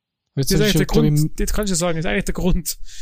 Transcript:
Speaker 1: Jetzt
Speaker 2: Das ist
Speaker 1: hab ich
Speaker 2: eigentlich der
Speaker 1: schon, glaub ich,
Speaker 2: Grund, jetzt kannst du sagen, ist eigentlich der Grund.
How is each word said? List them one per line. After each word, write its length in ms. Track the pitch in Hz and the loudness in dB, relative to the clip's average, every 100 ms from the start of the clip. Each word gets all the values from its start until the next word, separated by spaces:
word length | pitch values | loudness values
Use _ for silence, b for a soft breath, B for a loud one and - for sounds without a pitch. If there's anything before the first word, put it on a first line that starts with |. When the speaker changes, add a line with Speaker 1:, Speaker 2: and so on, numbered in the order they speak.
| _ _ _ - | _ _ _ -4
Speaker 1:
Jetzt 160 | 131 | 0
Speaker 2:
Das 80 | 156 | 2
ist 20 | |
Speaker 1:
hab 60 | 208 | 2
ich 60 | 160 | 2
Speaker 2:
eigentlich 100 | 131 | 2
der 80 | |
Speaker 1:
schon, 80 | - | 2
glaub 100 | 151 | 4
ich, 60 | 151 | 2
Speaker 2:
Grund, 200 | 156 - | 0 -2
jetzt 120 | - | -2
kannst 180 | - 202 | 0 0
du 40 | 165 | 0
sagen, 220 | 175 160 | 0 -2
ist 80 | 185 | -2
eigentlich 180 | 202 | -2
der 100 | 175 | -2
Grund. 440 | - 175 175 - - B B | -2 2 0 0 -8 B B